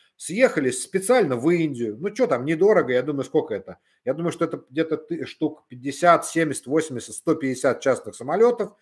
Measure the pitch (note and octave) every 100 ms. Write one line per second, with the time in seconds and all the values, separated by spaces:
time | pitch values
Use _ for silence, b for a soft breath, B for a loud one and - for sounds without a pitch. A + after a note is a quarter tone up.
0 | _ - - G3 B3+ - C3+ F#3+ - F#3+
1 | F#3 B3 E3 A#2+ D3 F3 D#3 A#2+ A2 A2
2 | G3 G#3 A#3+ B2 C#3 D#3+ G3+ G3 B2+ B2
3 | C#3 C#3 B2+ D#3 - G2 - G2+ _ _
4 | B2 D3 E3+ E3+ E3 C#3+ - C#3 D#3+ D3+
5 | - E3+ B2+ - D3+ - - B2+ C#3 C#3
6 | F3 E3 - E3 D#3 B2+ B2 D#3 D#3 A#2+
7 | - - - A#2 C3+ B2 C3+ A#2 C3+ A#2+
8 | G#2 - B2+ F#3 A#3+ A#3 G3+ _